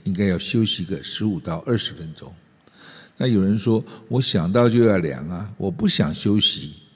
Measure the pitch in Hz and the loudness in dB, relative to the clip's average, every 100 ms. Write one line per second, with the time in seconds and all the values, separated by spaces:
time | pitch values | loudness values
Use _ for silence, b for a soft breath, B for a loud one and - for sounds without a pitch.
0 | 101 92 101 87 - 120 107 - 85 85 | -6 -2 0 0 -2 0 0 -2 -6 -8
1 | - - 107 85 85 80 - 110 - - | -10 -4 -4 -4 -6 -6 -2 -2 -2 -10
2 | 80 76 - 82 _ _ B B B B | -14 -16 -18 -20 _ _ B B B B
3 | B - 127 107 95 107 120 110 B B | B -2 2 4 4 2 2 0 B B
4 | - 123 127 98 82 113 120 120 117 98 | -4 -2 0 0 2 4 4 6 4 4
5 | 80 65 76 87 104 - 98 85 208 - | 0 -6 -8 -8 -10 -6 -6 0 0 2
6 | 76 - - 104 - - 73 - - | 0 -2 0 2 2 0 -6 -14 -20